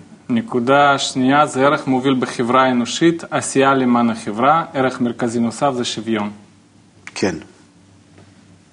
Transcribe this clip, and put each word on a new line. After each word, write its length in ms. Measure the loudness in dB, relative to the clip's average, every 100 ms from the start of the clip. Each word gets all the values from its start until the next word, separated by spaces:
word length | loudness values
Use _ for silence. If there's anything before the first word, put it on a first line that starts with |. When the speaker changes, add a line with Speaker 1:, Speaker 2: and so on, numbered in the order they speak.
| -18 -16 -4
Speaker 1:
נקודה 680 | -4 -2 -2 2 4 4 2
שנייה, 480 | -2 -2 2 2 2
זה 160 | 2 2
ערך 220 | 2 0
מוביל 260 | 0 0 0
בחברה 440 | -2 -4 0 2
האנושית, 600 | 2 2 -2 0 0 0 -4
עשייה 420 | -6 -2 2 2
למען 360 | 2 2 2 2
החברה, 560 | -2 -6 0 2 2 0
ערך 280 | -2 -2 -2
מרכזי 380 | -4 -2 -4 -2
נוסף 320 | -2 0 -2 -2
זה 80 | -4
שוויון. 440 | -6 -4 -2 -2 -6 -20 _ _ _ _ _ -16 -4
Speaker 2:
כן. 200 | -4 -4 -12 -20 _ _ _ _ _ -20 -20 _ _ -20 _